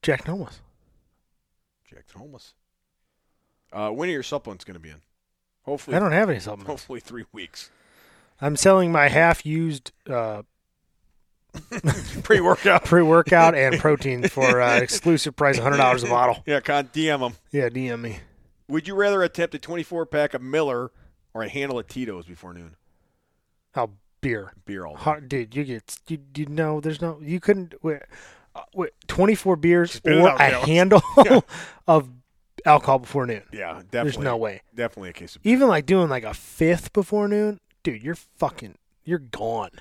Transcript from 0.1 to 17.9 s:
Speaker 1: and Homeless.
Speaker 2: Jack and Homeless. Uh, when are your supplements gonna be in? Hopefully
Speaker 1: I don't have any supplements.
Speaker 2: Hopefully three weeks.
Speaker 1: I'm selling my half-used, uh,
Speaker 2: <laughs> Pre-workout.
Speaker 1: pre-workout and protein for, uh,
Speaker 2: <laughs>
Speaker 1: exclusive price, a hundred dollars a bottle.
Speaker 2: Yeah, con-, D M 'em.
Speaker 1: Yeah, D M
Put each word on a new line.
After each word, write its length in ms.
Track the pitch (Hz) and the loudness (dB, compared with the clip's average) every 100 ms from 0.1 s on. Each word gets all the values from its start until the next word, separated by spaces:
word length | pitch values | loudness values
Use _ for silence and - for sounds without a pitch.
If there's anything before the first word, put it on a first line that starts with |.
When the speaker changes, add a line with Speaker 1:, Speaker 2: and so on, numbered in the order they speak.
| 135 | -4
Speaker 1:
and 80 | - | -4
Homeless. 320 | 190 151 - _ _ _ _ _ _ _ _ _ _ _ _ _ | -10 -12 -18 _ _ _ _ _ _ _ _ _ _ _ _ _
Speaker 2:
Jack 160 | 110 _ | -20 _
and 80 | - | -20
Homeless. 320 | 139 127 - _ _ _ _ _ _ _ _ _ _ _ _ | -20 -20 -20 _ _ _ _ _ _ _ _ _ _ _ _
Uh, 160 | 101 107 | -10 -8
when 180 | 113 175 | -6 -6
are 60 | |
your 100 | 151 | -6
supplements 400 | 123 143 120 95 | -6 -10 -10 -18
gonna 160 | - 87 | -20 -20
be 100 | 80 | -20
in? 120 | 73 _ _ _ _ _ _ | -20 _ _ _ _ _ _
Hopefully 340 | - 143 - 160 | -12 -10 -4 -2
Speaker 1:
I 20 | |
don't 120 | 208 | 0
have 160 | 156 208 | 0 0
any 100 | 123 | -2
supplements. 280 | 95 104 101 | -8 -14 -12
Speaker 2:
Hopefully 300 | 139 - 123 | -14 -14 -18
three 240 | - 120 110 | -16 -18 -16
weeks. 380 | 107 90 - - _ _ _ _ _ _ _ | -18 -18 -20 -20 _ _ _ _ _ _ _
Speaker 1:
I'm 160 | 139 147 | -6 2
selling 340 | 190 190 175 | 4 4 4
my 160 | 165 143 | 2 4
half-used, 840 | 147 165 156 151 156 165 143 - _ - | 4 2 2 -2 -4 -4 -6 -14 _ -8
uh, 340 | 127 113 104 104 _ _ _ _ _ _ _ _ _ _ | -6 -6 -10 -16 _ _ _ _ _ _ _ _ _ _
Speaker 2:
<laughs> 100 | - - 233 156 - - - | -20 -16 -6 -4 -4 -6 -12
Pre-workout. 600 | - 208 175 180 202 180 | 0 2 4 2 4 2
Speaker 1:
pre-workout 720 | - 175 160 165 160 175 165 156 | 4 4 6 4 6 6 6 6
and 240 | 135 151 | 2 2
protein 480 | 156 147 139 123 185 | 0 0 -2 -2 -2
for, 340 | - 131 123 | 2 2 4
uh, 160 | 123 120 | 2 2
Speaker 2:
<laughs> 40 | |
Speaker 1:
exclusive 540 | 123 - 170 160 156 - | 0 -2 0 0 0 -2
price, 200 | 143 127 | 0 2
a 40 | |
hundred 140 | 120 143 | 0 2
dollars 260 | 131 127 | 2 2
a 40 | 120 | 0
bottle. 340 | 120 123 117 - | 0 2 -2 -4
Speaker 2:
Yeah, 140 | 143 | -4
con-, 300 | - 143 135 | -2 -4 -2
D 180 | 156 160 | -4 -2
M 140 | 143 | -2
'em. 100 | 127 - _ | -4 -8 _
Speaker 1:
Yeah, 180 | 143 123 | -4 -2
D 180 | 123 | -4
M 120 | 127 | -8